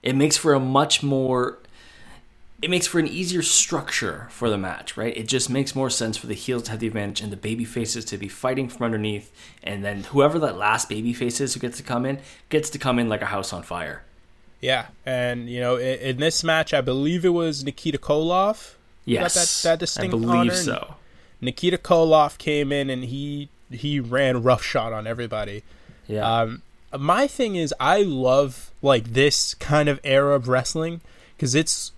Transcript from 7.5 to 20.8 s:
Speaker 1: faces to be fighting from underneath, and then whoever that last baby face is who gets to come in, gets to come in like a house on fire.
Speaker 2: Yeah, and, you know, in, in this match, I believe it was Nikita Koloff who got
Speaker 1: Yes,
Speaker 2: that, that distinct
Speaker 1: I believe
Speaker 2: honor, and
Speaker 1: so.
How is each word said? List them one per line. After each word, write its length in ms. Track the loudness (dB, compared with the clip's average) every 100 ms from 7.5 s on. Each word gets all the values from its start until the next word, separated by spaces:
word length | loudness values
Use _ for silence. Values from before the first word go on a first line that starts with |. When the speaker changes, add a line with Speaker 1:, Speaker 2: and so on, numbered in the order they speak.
| -4 -4
Speaker 1:
faces 400 | -4 -4 -6 -6
to 120 | -8
be 120 | -10
fighting 400 | -4 -2 -2 -4
from 160 | -4 -2
underneath, 480 | -2 -2 -4 -10 -20 -20 -14
and 220 | -10 -6
then 200 | -6 -6 -2
whoever 340 | 4 4 4
that 180 | -2 0
last 300 | 0 0 -2
baby 240 | -4 -4
face 300 | -2 -4 -2
is 140 | -4 -4
who 40 |
gets 160 | -6 -8
to 80 |
come 220 | -6 -4 -2
in, 140 | -6 -10 -20 _
gets 220 | -2 -2
to 100 | -4
come 180 | 0 0
in 100 | 0
like 120 | -2
a 40 | -2
house 260 | -4 -6
on 120 | -10
fire. 400 | -8 -8 -8 -10 -16 -20 _ -20 -20 -8
Speaker 2:
Yeah, 240 | -2 -2 -4 -12 -6
and, 440 | -2 -2 -4 -8
you 100 | -4
know, 160 | -2 0
in, 240 | -2 -4
in 180 | -4 0
this 220 | 0 0
match, 320 | 0 0 2
I 60 | 0
believe 460 | 0 0 0 2 2
it 40 |
was 320 | 2 0 -2 -8
Nikita 320 | -6 -4 -4
Koloff 760 | 0 0 2 2 2 0 -8 -20 _ -14 -2
who 100 | 0
got 60 |
Speaker 1:
Yes, 380 | 2 2 2 0
Speaker 2:
that, 80 | 2
that 80 | 2
distinct 360 | 0 -4 -2 0
Speaker 1:
I 20 |
believe 120 | 4
Speaker 2:
honor, 220 | 4 4
and 60 | 2
Speaker 1:
so. 360 | -2 -4